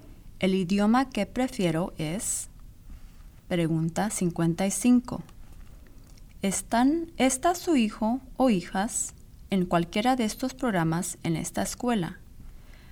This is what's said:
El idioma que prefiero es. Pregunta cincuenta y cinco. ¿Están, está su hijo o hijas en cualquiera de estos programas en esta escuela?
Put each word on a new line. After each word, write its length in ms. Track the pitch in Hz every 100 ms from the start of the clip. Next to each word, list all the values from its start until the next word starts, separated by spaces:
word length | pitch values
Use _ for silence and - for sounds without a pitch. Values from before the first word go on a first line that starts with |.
| - - - -
El 160 | 190 190
idioma 540 | 175 202 208 247 269
que 160 | 220 196
prefiero 680 | 247 254 - 175 160 185 -
es. 520 | 151 190 - - - - - - - - - - - - -
Pregunta 640 | 175 165 160 160 180 208
cincuenta 580 | - 175 170 165 170 196
y 40 |
cinco. 520 | - 247 247 - - - - - - - - - - - - - -
¿Están, 680 | 196 185 - 233 269 330 330 -
está 380 | 262 262 339 349
su 200 | - 285
hijo 440 | 214 - 220 262 - -
o 120 | 262
hijas 640 | 190 - 196 208 - - - - - -
en 160 | 196 180
cualquiera 500 | 175 170 214 247 262
de 100 | 214
estos 280 | - 262
programas 640 | - 254 185 160 165 180 -
en 140 | 165 160
esta 240 | 170 -
escuela? 580 | 196 - 247 226 160 - - - - - - - -